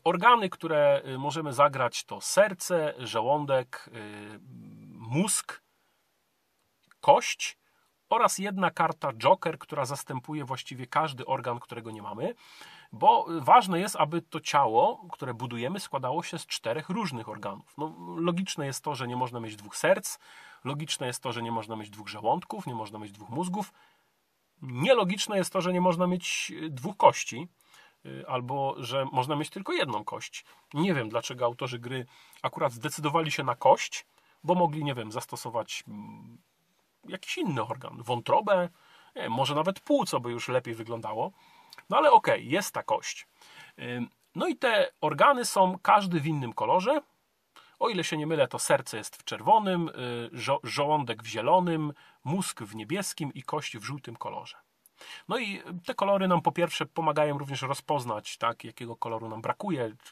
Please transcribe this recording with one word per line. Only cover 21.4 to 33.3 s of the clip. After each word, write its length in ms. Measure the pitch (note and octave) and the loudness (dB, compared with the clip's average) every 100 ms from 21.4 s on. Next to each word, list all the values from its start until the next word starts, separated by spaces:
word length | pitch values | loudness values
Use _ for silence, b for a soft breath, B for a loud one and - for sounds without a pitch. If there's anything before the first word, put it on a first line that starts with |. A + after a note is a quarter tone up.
nie 80 | A#2 | -4
można 240 | A2+ G#2+ A2 | -4 -6 -8
mieć 140 | G2+ | -10
dwóch 180 | G#2 G2+ | -14 -14
żołądków, 600 | G#2 A2 E3 - A3 D3+ | -4 0 0 -2 -10 -8
nie 80 | A#2 | -8
można 240 | G#2+ G#2+ | -8 -10
mieć 120 | G#2 | -14
dwóch 180 | G2+ G#2 | -16 -10
mózgów. 440 | C3+ F3+ F#3+ G3 _ b b b b _ _ _ _ | -6 -4 -4 -6 _ b b b b _ _ _ _
Nielogiczne 760 | C3+ B2 F#3 B3+ F3+ G#3 - G3+ | -10 0 4 4 4 0 -2 0
jest 160 | E3+ | 0
to, 80 | F#3+ | 0
że 120 | F3 | 0
nie 80 | F3+ | 2
można 260 | F3+ E3+ F3+ | 2 2 0
mieć, 440 | F3+ - - - - | -2 -2 -6 -6 -8
y, 140 | D#3+ | -10
dwóch 280 | C3 D#3 G3+ | -8 -8 6
kości, 500 | - - - A2+ F3 _ b b b b C#3 | 6 6 -2 -8 -12 _ b b b b -16
y, 200 | C3+ - | -14 -6
albo 480 | C3 B2 C#3 C3+ C3+ | -6 -4 -4 -4 -4
że 280 | A#2+ C3+ C3 | -6 -4 -2
można 240 | C3 B2+ D3 | -2 0 0
mieć 140 | D3+ | -4
tylko 240 | G3+ G3 | -8 -4
jedną 300 | F4 D3+ G#2+ | -2 -2 -4
kość. 420 | G#2+ - - - - b b | -6 -10 -10 -14 -18 b b
Nie 200 | C#3+ F#3+ | -2 0
wiem, 160 | D3 A2 | 0 -2
dlaczego 360 | A2+ - B2+ A#2+ | -4 -6 -2 -2
autorzy 340 | A#2+ C3 A#2+ | -2 -6 -6
gry 260 | B2 C3 B2 B B B | -8 -8 -10 B B B
akurat 300 | C3 - D3 | -8 -2 -4
zdecydowali 600 | A#2 D3 - D3+ E3 D#3 | -2 -8 -4 0 0 0